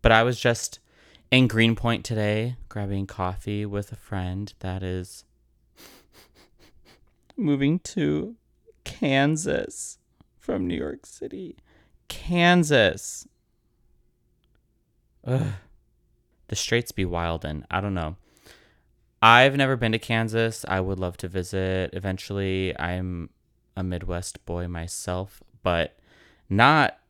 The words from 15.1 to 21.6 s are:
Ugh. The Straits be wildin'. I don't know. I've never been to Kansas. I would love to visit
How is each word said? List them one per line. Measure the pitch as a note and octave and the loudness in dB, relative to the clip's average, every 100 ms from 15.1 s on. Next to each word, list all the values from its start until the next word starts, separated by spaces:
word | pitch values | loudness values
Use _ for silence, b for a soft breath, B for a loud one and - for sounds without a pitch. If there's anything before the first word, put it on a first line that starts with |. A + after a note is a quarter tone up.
| _ | _
Ugh. | - B2+ G#2 F#2+ B _ _ _ _ _ _ _ - | -2 -2 -2 -6 B _ _ _ _ _ _ _ -10
The | F#2+ | -6
Straits | - A#2 A#2+ | -2 -2 -2
be | - | -4
wildin'. | F#2 F2 E2+ E2 D2+ D2+ - | -4 -2 -2 -4 -6 -8 -4
I | F#2 | -4
don't | G2+ | -2
know. | F#2 D#2 F#2+ b b b b b b b _ _ _ | -4 -6 -8 b b b b b b b _ _ _
I've | A2+ A#2+ C3+ | 10 10 8
never | C#3 C3+ B2+ | 4 2 2
been | A2+ | 0
to | A2 | -2
Kansas. | - A2+ A2+ A2+ A2+ A2+ - | 0 -2 0 0 0 -2 -2
I | F#2+ | -2
would | F#2 F#2 | 0 -2
love | F2+ F2 | -4 -6
to | F2+ | -6
visit | F#2 F2 F#2+ | -6 -4 -2